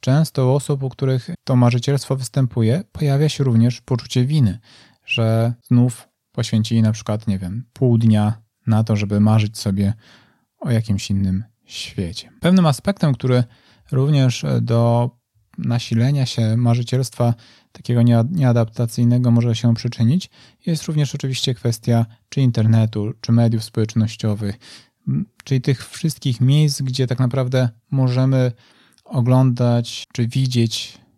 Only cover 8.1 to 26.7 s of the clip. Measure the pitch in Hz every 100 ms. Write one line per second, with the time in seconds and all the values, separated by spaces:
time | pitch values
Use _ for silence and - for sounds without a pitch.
8.1 | 107 104 107 _ _ - 107 110 107 104
9.1 | 101 107 110 104 107 - 95 101 110 _
10.1 | - _ _ _ _ 254 117 110 98 -
11.1 | 98 98 92 110 _ _ - - - -
12.1 | - - _ 165 190 165 135 - 196 160
13.1 | 127 131 123 120 _ _ _ _ 131 139
14.1 | 147 131 117 147 127 120 117 117 117 120
15.1 | _ _ _ _ - - 120 - 113 123
16.1 | 147 131 - 113 113 120 117 120 131 131
17.1 | - 120 117 - _ _ - - 120 120
18.1 | 117 117 180 131 120 113 - 117 - 120
19.1 | 123 123 117 120 113 120 113 120 - 113
20.1 | 170 - _ - _ - 160 - 151 143
21.1 | 143 135 131 - 127 120 117 - 117 117
22.1 | - _ - 131 117 110 113 110 107 104
23.1 | 110 - 117 117 113 110 - 107 - 110
24.1 | - 113 104 107 - - - _ _ -
25.1 | 135 196 _ - 131 127 131 - - 160
26.1 | - 143 120 127 147 151